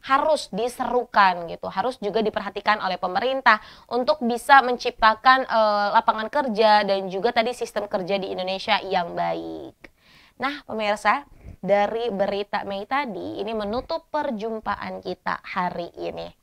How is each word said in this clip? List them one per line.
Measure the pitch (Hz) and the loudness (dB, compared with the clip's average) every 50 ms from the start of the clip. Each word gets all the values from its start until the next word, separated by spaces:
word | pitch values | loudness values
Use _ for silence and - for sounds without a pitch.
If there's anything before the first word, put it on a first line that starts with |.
| - | 2
harus | - 269 269 302 311 311 262 - - - | 2 2 2 4 2 2 0 -2 -6 -4
diserukan | 190 226 247 240 - 247 - 240 247 233 - - 226 202 190 180 175 170 170 | -4 -4 -4 -4 -6 -6 0 0 0 -2 2 4 4 4 4 4 0 -6 -10
gitu, | 175 - - | -10 -8 -8
harus | 185 - 190 185 254 254 - | -6 -4 -2 -2 -2 -4 -4
juga | 202 208 175 220 214 | -6 -2 0 2 0
diperhatikan | 214 - 208 190 202 - 202 - 220 214 - | 0 -2 -4 -6 -6 -8 -2 0 0 0 2
oleh | - 185 180 | 0 -4 -4
pemerintah | 175 - 180 185 196 233 262 269 269 - 240 214 214 - - - - - _ | -4 -4 -2 -2 -2 -2 0 -2 4 6 4 4 4 2 -14 -20 -20 -10 _
untuk | - 240 254 - 302 302 247 | -2 0 2 2 2 2 2
bisa | 226 240 233 - - 277 277 240 | -2 -2 -2 6 8 8 8 8
menciptakan, | 254 247 240 - 247 - - 226 220 220 220 - 262 262 262 262 | 6 -2 -2 -4 -6 -2 4 4 4 4 4 4 4 4 4 2
eh, | - 233 226 220 214 208 208 208 202 | 0 2 2 4 4 4 2 0 4
lapangan | 175 226 - - 220 214 220 220 | 2 4 4 2 0 0 -4 -4
kerja | - 294 277 269 208 196 - 214 208 214 208 | -2 -2 -2 -2 2 4 6 6 6 6 4
dan | 196 196 196 190 190 | 2 0 0 0 -4
juga | 180 196 180 220 226 | -6 -2 -2 0 0
tadi | 233 226 233 | 2 0 0
sistem | 247 - 240 - - 214 202 208 | -2 -6 -8 -6 -6 -6 -6 -4
kerja | - 196 185 170 196 | -4 -6 -2 -2 -2
di | 196 190 196 | -4 -2 -4
Indonesia | 196 185 185 185 190 196 - - 208 190 - | -6 -6 -4 -4 -6 -6 -2 0 0 0 0
yang | 190 190 180 175 170 175 175 | 0 -2 -2 -2 -2 -4 -4
baik. | 170 170 165 165 170 165 165 160 139 131 _ _ - - _ _ _ _ _ - _ _ _ _ | -2 -2 -2 -4 -6 -10 -10 -12 -14 -16 _ _ -20 -20 _ _ _ _ _ -20 _ _ _ _
Nah, | 247 269 294 285 - | -6 -6 -6 -6 -12
pemirsa, | - - 220 214 208 208 214 - 214 202 285 285 _ - - - - - _ | -10 -8 -4 -2 -2 -2 0 2 0 0 0 -2 _ -20 -20 -20 -20 -16 _
dari | - 185 202 202 202 208 220 226 233 | 0 2 2 4 2 0 -2 -4 -4
berita | 240 202 185 196 196 202 202 208 _ - 202 - | -4 -2 -2 -2 -2 -2 -4 -6 _ -6 -6 -6
Mei | 196 196 196 202 | -6 -8 -10 -8
tadi, | _ 269 277 294 247 185 175 175 196 - - 196 | _ -4 -4 -4 -4 -8 -8 -8 -10 -8 -8 -6
ini | 214 | -6
menutup | 233 220 208 202 214 247 262 - 330 320 _ | -4 -6 -4 -4 -4 -6 -6 -6 -8 -8 _
perjumpaan | _ - 302 285 277 240 202 208 226 220 220 - 202 202 - - 190 185 185 185 | _ -6 -4 -4 -2 -4 -4 -6 -6 -8 -6 -6 -6 -8 -6 -8 -10 -10 -10 -10
kita | 185 180 _ _ 190 180 - - | -10 -10 _ _ -6 -6 -6 -8
hari | - - 196 180 180 175 - 170 - _ - | -8 -6 -4 -4 -4 -4 -6 -10 -10 _ -10
ini. | 170 170 160 165 165 175 - _ | -10 -8 -8 -10 -12 -14 -16 _